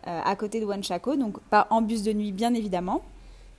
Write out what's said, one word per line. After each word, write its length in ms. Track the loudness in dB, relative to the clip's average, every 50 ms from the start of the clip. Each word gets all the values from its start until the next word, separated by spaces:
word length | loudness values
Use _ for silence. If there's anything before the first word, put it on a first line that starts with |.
| -8 -6
euh, 120 | -6 -2 0
à 120 | 0 0
côté 240 | 0 -2 -4 -2 -2
de 60 | -2
Huanchaco. 500 | -2 -2 -4 -2 -4 -4 -2 -2 0 0
Donc 240 | 0 0 -2 -2 -8
pas 260 | -4 4 6 6 6 6
en 120 | 4 2 4
bus 180 | 2 0 0 0
de 80 | 0 0
nuit, 180 | 0 -2 -2
bien 220 | -2 0 2 2 2
évidemment. 460 | 0 0 0 -2 -2 0 0 -2 -2 -4 -6 -18 -20 -20 -20 -20 -20 -20 -20 -20